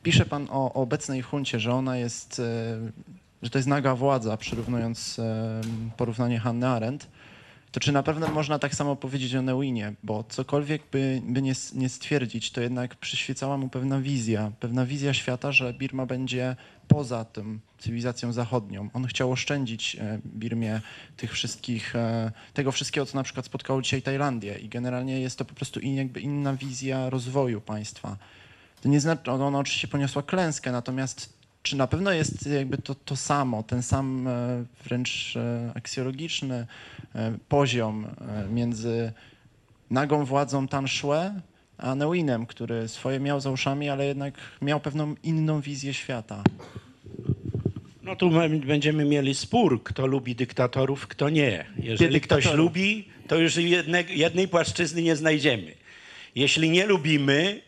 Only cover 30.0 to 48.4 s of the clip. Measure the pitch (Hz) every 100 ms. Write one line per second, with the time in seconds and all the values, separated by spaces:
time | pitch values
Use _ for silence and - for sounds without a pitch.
30 | 139 143 - 185 170 147 131 123 120 131
31 | 135 - - _ _ _ - 139 131 156
32 | 196 170 139 117 143 143 135 131 - 135
33 | - 135 - 143 131 110 110 123 120 135
34 | 135 131 127 123 120 123 120 _ - 123
35 | 123 - - 117 120 120 117 120 - -
36 | 127 135 165 - 135 123 117 - - -
37 | - - 113 110 - 143 139 120 110 107
38 | 107 - - 107 98 117 120 110 117 113
39 | 113 - - - - _ _ _ - 127
40 | 143 151 135 139 139 139 135 139 135 -
41 | 143 151 190 202 - _ _ - 127 135
42 | 151 180 151 117 117 - 117 117 113 -
43 | 131 135 139 143 139 131 139 139 147 139
44 | 139 139 139 - - - 143 151 147 147
45 | 151 - 160 160 156 151 139 139 139 131
46 | - 123 110 101 101 - - - - -
47 | - - - - - - - - - -
48 | 185 185 180 160